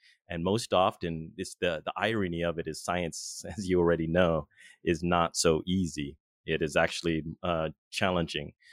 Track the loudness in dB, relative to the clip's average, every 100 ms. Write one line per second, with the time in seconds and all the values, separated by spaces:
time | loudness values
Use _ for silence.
0 | _ _ -10 -2 0 0 2 4 4 2
1 | -6 -6 -8 -10 -12 -4 -2 -2 -6 -2
2 | -2 0 -2 0 -2 -2 -6 -6 -2 -2
3 | -2 -6 -12 -12 -10 -6 2 4 4 2
4 | 2 2 4 2 -4 _ -20 _ -2 0
5 | 2 2 2 2 4 2 2 0 0 -4
6 | -8 -10 _ _ -4 -2 0 2 2 0
7 | -2 -2 -4 -6 -2 -2 -2 -6 _ -2
8 | 0 2 0 -4 -8 -14 _